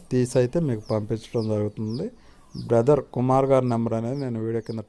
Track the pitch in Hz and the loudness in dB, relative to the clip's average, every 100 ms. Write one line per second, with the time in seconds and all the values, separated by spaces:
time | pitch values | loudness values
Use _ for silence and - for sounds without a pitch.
0 | - 127 123 131 123 175 156 110 - 110 | -2 0 2 2 2 2 0 -2 -2 -2
1 | 104 113 - 120 110 107 104 110 110 120 | -2 -6 -4 -4 -2 0 -2 -4 -6 -6
2 | 214 - - - - 135 117 117 120 147 | -8 -10 -20 -20 -18 -10 0 4 4 4
3 | - 123 127 131 135 135 127 117 117 113 | 2 -2 2 4 4 4 2 0 0 -2
4 | 117 143 131 113 113 113 110 110 | -4 -4 -6 -4 -4 -4 -6 -10